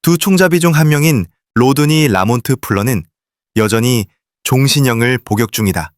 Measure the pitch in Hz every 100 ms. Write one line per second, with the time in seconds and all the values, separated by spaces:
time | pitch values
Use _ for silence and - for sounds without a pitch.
0 | - 165 - 190 185 175 170 151 160 151
1 | 156 139 85 _ _ - 127 135 147 156
2 | 147 95 98 120 - 131 - 98 110 113
3 | - _ _ _ _ - 107 113 123 123
4 | 101 _ _ _ - 131 135 147 135 117
5 | 120 127 - 107 113 - 104 87 78